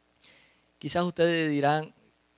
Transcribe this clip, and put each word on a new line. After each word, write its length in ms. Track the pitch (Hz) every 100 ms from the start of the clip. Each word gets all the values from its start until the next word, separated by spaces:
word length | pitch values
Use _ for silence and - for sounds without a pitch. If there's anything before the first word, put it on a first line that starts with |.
| _ _ - - _ _ _ -
Quizás 260 | 147 175
ustedes 460 | 175 170 170 165 160
dirán, 440 | 143 139 151 156 - _ _ _